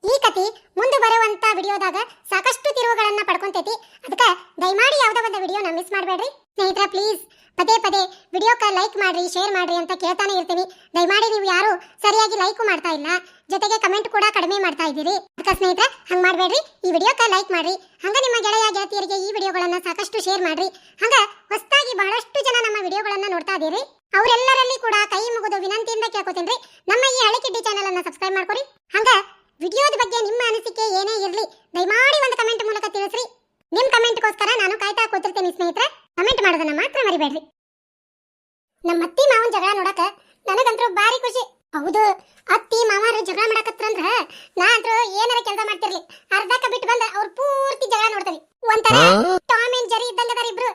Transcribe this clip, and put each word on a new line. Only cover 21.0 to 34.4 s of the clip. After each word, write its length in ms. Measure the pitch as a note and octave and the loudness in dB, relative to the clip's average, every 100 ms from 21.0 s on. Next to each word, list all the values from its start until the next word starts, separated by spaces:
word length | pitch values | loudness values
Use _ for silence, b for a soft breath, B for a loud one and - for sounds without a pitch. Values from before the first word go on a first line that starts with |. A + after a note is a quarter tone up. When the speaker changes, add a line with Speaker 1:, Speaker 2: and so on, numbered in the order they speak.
Speaker 1:
ಹಂಗ 120 | A4 C5 G#4 - _ | 2 2 2 -4 _
ಹೊಸದಾಗಿ 500 | G#4+ - C#5 C5 A#4 | -8 0 0 0 -2
ಬಹಳಷ್ಟು 460 | F#4+ A#4 - C#5+ | -2 -2 -4 -4
ಜನ 120 | C5 A#4+ | 0 0
ನಮ್ಮ 140 | A4+ G#4+ | 0 -2
ವಿಡಿಯೋಗಳನ್ನ 400 | F4+ G4 G#4 G4+ G4+ | -4 -4 -4 -4 -4
ನೋಡ್ತಾ 280 | F4 D#4 F#4 | -4 -4 -4
ಇದೀರಿ. 260 | D#4 F#4 C5+ _ _ F#4+ | -2 -4 -8 _ _ 0
ಅವರೆಲ್ಲರಲ್ಲಿ 600 | A4+ A#4+ B4+ C5 B4+ C5 | 4 4 4 2 2 0
ಕೂಡ 140 | A#4+ G#4 G#4 | 0 0 0
ಕೈ 120 | G4 A4+ | -2 -2
ಮುಗಿದು 260 | A#4 G#4 G4+ | -4 -2 -4
ವಿನಂತಿಯಿಂದ 440 | F#4 G#4 A4+ A4 A4+ | -4 -4 -4 -4 -4
ಕೇಳ್ಕೊತೀನ್ರಿ, 440 | G#4+ F#4+ F4+ F4 B4+ B B - | -4 -6 -6 -4 -4 B B 0
ನಮ್ಮ 140 | G#4+ | 2
ಈ 140 | C5 B4+ A4 | 2 2 2
ಹಳೆ 120 | A#4 | 2
ಕಿಡ್ಡಿ 220 | B4+ A#4 | -2 -4
ಚಾನೆಲ್ 260 | G#4+ G4+ G4 | -4 -4 -2
ಅನ್ನ 120 | F4+ | -4
ಸಬ್ಸ್ಕ್ರೈಬ್ 340 | F4+ - F#4+ | -6 -6 -4
ಮಾಡ್ಕೊರಿ. 280 | G4 F4+ A4 C#5 _ _ G4 | -2 -2 -6 -6 _ _ 0
ಹಂಗ 140 | A#4 A#4 G4+ _ _ _ | 4 4 2 _ _ _
ವಿಡಿಯೋದ 340 | E4 G#4 C#5+ B4 | -6 0 0 2
ಬಗ್ಗೆ 260 | A#4 A#4 | -2 -2
ನಿಮ್ಮ 160 | G#4 A#4 A#4+ | -2 -2 -2
ಅನಿಸಿಕೆ 360 | A4 A4+ G#4+ A4 F#4+ | -2 -6 -4 -2 0
ಏನೇ 140 | G4 A4 | -2 -4
ಇರ್ಲಿ, 200 | F#4+ F#4 A4 b b F4 | -4 -4 -6 b b -4
ದಯಮಾಡಿ 400 | F4+ A4 C5+ D5+ | 0 2 4 4
ಒಂದು 200 | C5+ A4+ | 0 0
ಕಾಮೆಂಟ್ 280 | A4+ A4+ | -2 -2
ಮೂಲಕ 200 | G#4+ G#4+ G#4 | -4 -4 -6
ತಿಳಿಸ್ರಿ. 360 | G4+ G4 A4 B4 _ _ _ _ | -4 -6 -6 -8 _ _ _ _
ನಿಮ್ 160 | F4 C5 | 0 2
ಕಾಮೆಂಟ್‌ಗೋಸ್ಕರ 560 | B4 A#4 A#4 A4 G#4 | 2 2 0 -2 -2